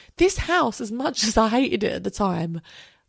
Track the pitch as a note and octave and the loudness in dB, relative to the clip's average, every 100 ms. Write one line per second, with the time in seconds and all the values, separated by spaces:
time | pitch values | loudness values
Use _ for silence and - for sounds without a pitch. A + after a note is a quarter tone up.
0 | - - F4+ - - F4 B3+ - A3 A#3 | -10 0 2 2 0 2 0 -2 -8 -4
1 | C#4 B3+ A3 A3 A3 A#3+ C4+ G3+ G3+ - | -4 -2 0 2 4 2 2 0 -2 -2
2 | G3 - G3 F3 E3 E3 - - - _ | -6 -2 -2 0 -4 -6 -10 -20 -20 _